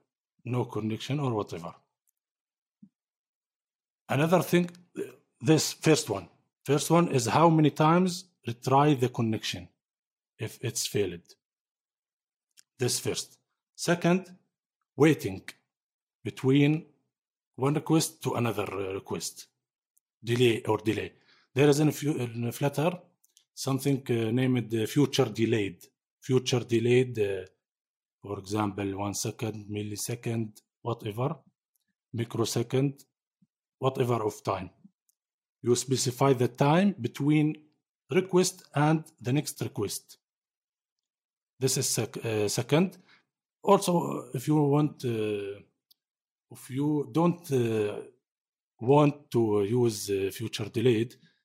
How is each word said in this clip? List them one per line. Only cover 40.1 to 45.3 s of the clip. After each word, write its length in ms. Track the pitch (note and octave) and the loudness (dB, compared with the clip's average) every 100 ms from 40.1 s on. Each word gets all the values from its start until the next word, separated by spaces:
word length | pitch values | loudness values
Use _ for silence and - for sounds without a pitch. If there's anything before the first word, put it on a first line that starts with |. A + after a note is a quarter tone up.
| - _ _ _ _ _ _ _ _ _ _ _ _ _ - | -20 _ _ _ _ _ _ _ _ _ _ _ _ _ -4
This 180 | C3 C#3 | -2 0
is 120 | B2 | -2
sec-, 360 | - G#2+ - A2+ | -2 -4 -6 -4
uh, 220 | G#2+ G#2 | -2 -2
second. 500 | - - D3 F#3 - _ _ _ _ _ _ | -2 0 2 2 -4 _ _ _ _ _ _
Also, 680 | - G3 F#3 E3+ E3 - - | 4 4 4 0 0 -6 -8
if 140 | C3+ D3+ | -6 0
you 80 | D3+ | 2
want, 500 | C#3+ D3 D3+ - B2+ | 4 4 2 -2 -6
uh, 540 | A2 G#2+ | -4 -4